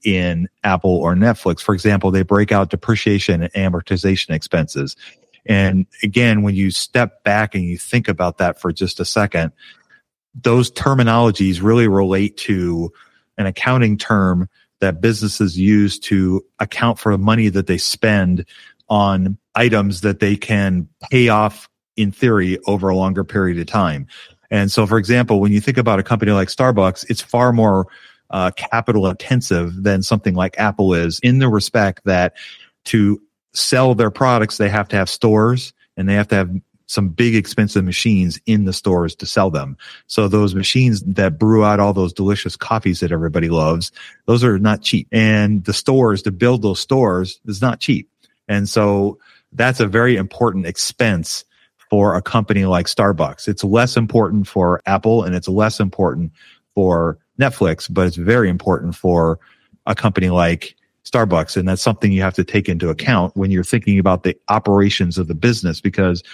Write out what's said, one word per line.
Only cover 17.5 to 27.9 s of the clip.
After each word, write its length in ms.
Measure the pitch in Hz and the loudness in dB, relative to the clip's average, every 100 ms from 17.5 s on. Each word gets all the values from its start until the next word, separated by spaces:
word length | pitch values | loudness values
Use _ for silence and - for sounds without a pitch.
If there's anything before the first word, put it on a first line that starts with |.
| 95 92 | 0 -2
they 120 | 87 | -2
spend 640 | - - 110 104 92 90 - - - _ - | -4 -2 0 2 2 0 -4 -16 -20 _ -2
on 500 | 104 101 95 95 101 _ | 0 2 0 -2 -4 _
items 460 | - 120 110 101 92 | 0 2 2 0 -2
that 180 | 104 92 | -2 0
they 160 | 101 | 0
can 540 | 104 - 104 98 90 80 _ - | -2 -2 0 0 -2 -4 _ -2
pay 180 | 127 120 | 2 4
off 400 | 107 107 - - _ _ - | 4 0 -4 -16 _ _ -4
in 140 | 104 | -4
theory 480 | - 127 104 90 92 - | 0 0 2 0 -2 -4
over 220 | 101 95 | -2 0
a 80 | 95 | 0
longer 260 | 95 95 | 0 -2
period 340 | 90 104 92 85 | -4 -2 -2 -2
of 80 | 80 | -4
time. 400 | 107 90 73 67 - - _ _ | -2 -2 -4 -10 -18 -20 _ _
And 220 | 107 98 | -2 0
so, 120 | - | 0
for 140 | 101 110 | 2 0
example, 400 | 95 123 117 104 | 2 0 2 2
when 140 | 101 | 2
you 80 | 104 | 2
think 180 | 139 131 | 0 0
about 220 | 117 98 | 0 0
a 20 | |
company 300 | - 110 104 | 0 -2 2
like 160 | 101 92 | 0 0
Starbucks, 600 | - 131 107 92 - - | 0 0 2 0 -2 -6
it's 120 | 110 | -8
far 320 | - 120 123 | -4 0 2
more, 340 | 117 110 95 92 | 4 4 2 -2